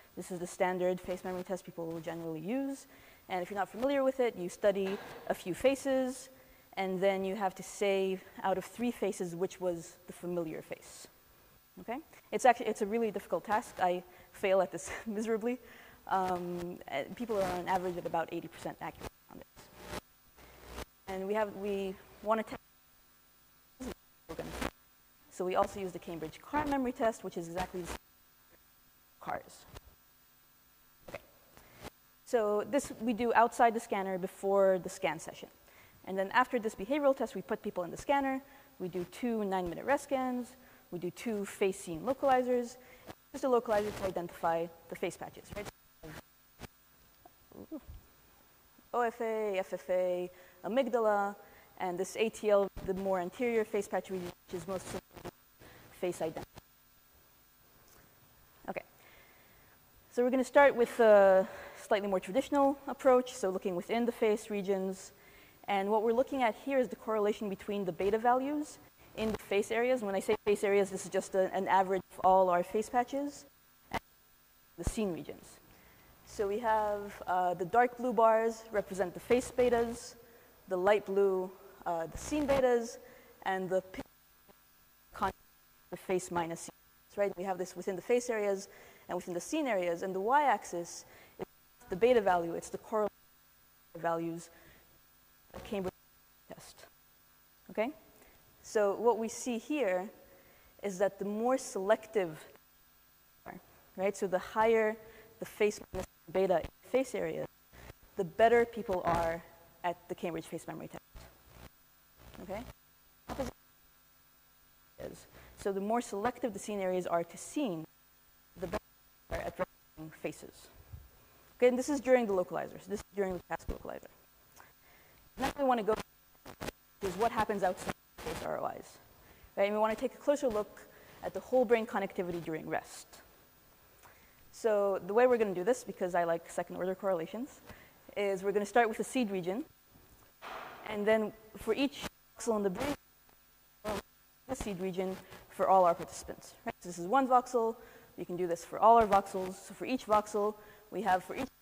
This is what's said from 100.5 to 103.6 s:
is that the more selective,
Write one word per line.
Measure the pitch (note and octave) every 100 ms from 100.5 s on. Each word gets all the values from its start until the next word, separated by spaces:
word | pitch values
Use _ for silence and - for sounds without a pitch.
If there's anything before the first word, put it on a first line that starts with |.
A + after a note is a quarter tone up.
| - - -
is | G3+ F3+
that | G3 G3
the |
more | G3+ G#3 A#3+ C4
selective, | - G3+ F#3+ A3 - G#3+ F3 D#3 - - _ _ _ _ _ _ _ _ - -